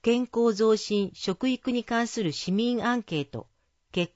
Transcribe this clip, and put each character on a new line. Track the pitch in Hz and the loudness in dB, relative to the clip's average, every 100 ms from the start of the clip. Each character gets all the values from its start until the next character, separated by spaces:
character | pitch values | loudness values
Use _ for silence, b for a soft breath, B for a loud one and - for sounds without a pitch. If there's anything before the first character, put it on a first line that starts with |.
健 | 226 240 247 | 2 2 0
康 | 233 233 | 2 2
増 | 202 220 214 | 4 4 2
進、 | - 208 196 | 2 -2 -2
食 | - - 185 262 | -4 -4 0 0
育 | 254 - | 0 -2
に | 240 - | -2 -2
関 | 233 233 | -2 -2
す | - | -2
る | 180 | -2
市 | - - | -2 -2
民 | 190 240 240 202 | 0 0 0 0
ア | |
ン | 247 | -2
ケ | - 160 | -2 -4
ー | |
ト、 | 135 117 - _ _ _ _ | -4 -10 -14 _ _ _ _
結 | - 175 | -4 -4